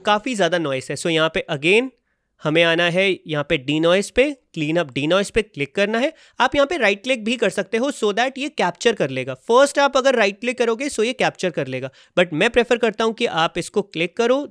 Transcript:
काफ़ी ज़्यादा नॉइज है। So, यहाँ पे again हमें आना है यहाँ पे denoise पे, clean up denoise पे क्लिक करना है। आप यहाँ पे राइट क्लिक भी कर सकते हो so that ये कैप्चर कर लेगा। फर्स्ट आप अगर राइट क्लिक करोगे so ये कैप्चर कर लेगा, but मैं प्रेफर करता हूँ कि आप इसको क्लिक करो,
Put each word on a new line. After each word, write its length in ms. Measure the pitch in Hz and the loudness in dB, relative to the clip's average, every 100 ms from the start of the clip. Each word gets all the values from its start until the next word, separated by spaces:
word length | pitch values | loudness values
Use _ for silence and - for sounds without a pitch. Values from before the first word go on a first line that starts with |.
| - | 0
काफ़ी 300 | 208 233 226 | -2 -2 -2
ज़्यादा 220 | 170 175 | 0 0
नॉइज 300 | 151 135 - | -2 -4 -6
है। 60 | 143 | -6
So, 120 | 175 | -2
यहाँ 240 | 160 156 | 0 0
पे 120 | 190 - | -2 -4
again 380 | 151 151 208 262 - _ _ _ _ | -2 2 2 0 -8 _ _ _ _
हमें 200 | 156 156 | -2 2
आना 200 | 170 165 | 4 2
है 360 | 175 170 196 185 - | 2 2 0 -2 -6
यहाँ 160 | 151 | -6
पे 220 | 143 160 131 | -2 -4 -2
denoise 400 | 151 165 185 202 | 0 2 2 2
पे, 280 | - 285 285 _ - | 0 0 -2 _ -6
clean 280 | 151 165 156 | -2 -2 -2
up 80 | 127 | -2
denoise 320 | 147 185 202 | 0 0 0
पे 120 | 226 | -4
क्लिक 340 | 214 - 139 - | -4 -6 -6 -2
करना 220 | 208 226 | -2 0
है। 160 | 285 - _ - | -2 -6 _ -2
आप 160 | 254 294 | 0 2
यहाँ 120 | 277 | 0
पे 100 | 349 | 0
राइट 260 | 214 208 | 0 0
क्लिक 200 | 254 262 | -2 -4
भी 140 | 214 240 | -2 0
कर 120 | 202 | 0
सकते 280 | 175 196 226 | -2 -4 -2
हो 140 | 269 | -2
so 120 | - | -2
that 280 | 208 202 262 262 | -2 0 -2 -4
ये 120 | 277 | -6
कैप्चर 440 | - 185 - 240 | -2 -2 0 0
कर 160 | 226 151 | 0 -2
लेगा। 240 | 131 127 | -4 -8
फर्स्ट 460 | 131 - 233 277 - | -8 2 4 4 4
आप 180 | 277 277 | 2 2
अगर 180 | 254 247 | 2 4
राइट 240 | 202 202 | 2 0
क्लिक 180 | 240 240 | -6 -2
करोगे 320 | 233 226 285 | -2 -2 -4
so 140 | - | -2
ये 100 | 220 | -2
कैप्चर 360 | 254 170 - 185 | 0 -2 -2 -4
कर 180 | 165 135 | -4 -6
लेगा, 220 | 127 131 - _ - | -6 -10 -14 _ 0
but 80 | 180 | 0
मैं 160 | 156 220 | 2 2
प्रेफर 280 | 240 233 240 | 2 2 0
करता 260 | 233 - | 0 0
हूँ 100 | 226 | -2
कि 120 | 220 233 | 0 -2
आप 320 | 165 165 - | 0 -2 -2
इसको 240 | 160 - | -4 -4
क्लिक 360 | 196 160 170 - | -4 -4 -4 0
करो, 300 | 233 262 294 | 2 2 -2